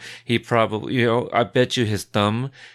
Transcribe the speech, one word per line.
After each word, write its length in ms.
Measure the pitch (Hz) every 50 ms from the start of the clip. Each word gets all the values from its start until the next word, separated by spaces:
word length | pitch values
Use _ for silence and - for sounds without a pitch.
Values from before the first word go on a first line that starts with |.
| - - - - -
he 120 | - 117 113
probably, 540 | - - 120 113 110 101 107 104 - 60 -
you 100 | 127 117
know, 240 | 117 113 123 - - -
I 100 | 117 120
bet 320 | - - 127 123 123 -
you 80 | 127 117
his 180 | 107 107 95 -
thumb 480 | - - 107 104 104 110 117 131 135 - - - -